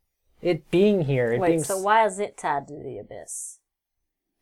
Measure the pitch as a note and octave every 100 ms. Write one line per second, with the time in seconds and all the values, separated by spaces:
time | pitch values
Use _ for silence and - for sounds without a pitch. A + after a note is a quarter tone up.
0 | _ _ _ _ E3+ E3+ - E3+ G#3 G3
1 | C#3 C3+ A#2+ A#2+ F3+ E3 D3 F#3+ G3+ A3
2 | A3 F#3 G#3 - E3+ C#3+ C3+ D3 C#3+ A#2
3 | A2 G#2+ - - - - _ _ _ _
4 | _ _ _ _